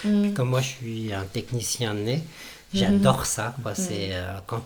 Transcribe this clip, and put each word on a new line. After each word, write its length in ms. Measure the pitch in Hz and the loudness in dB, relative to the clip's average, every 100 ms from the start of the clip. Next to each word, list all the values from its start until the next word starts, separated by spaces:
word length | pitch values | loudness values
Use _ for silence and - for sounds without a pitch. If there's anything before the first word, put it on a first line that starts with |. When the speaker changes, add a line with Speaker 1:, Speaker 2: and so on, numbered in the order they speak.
| 208 | 2
Speaker 1:
Mhm. 160 | 208 | 4
Speaker 2:
Puis, 100 | 208 | 4
comme 160 | 202 123 | 2 2
moi, 120 | 127 | 2
je 80 | 131 | 0
suis 440 | - 117 113 110 | -4 -6 -4 -4
un 120 | 98 95 | -4 -4
technicien 680 | 117 - 123 110 - 113 | -6 -4 -4 -2 -2 0
né, 300 | 104 107 147 160 - - - - | 0 0 0 -2 -12 -16 -18 -6
Speaker 1:
Mhm. 60 | 196 | 2
Speaker 2:
j'adore 460 | 190 202 143 - - | 4 6 6 4 2
ça, 280 | - 110 127 | -2 -2 -4
quoi. 100 | 113 | -4
Speaker 1:
Mhm. 40 | 98 | -4
Speaker 2:
C'est, 320 | 185 101 95 | -2 -2 -2
euh, 200 | 92 90 92 - | -4 -4 -8 -6
quand 160 | 117 | -8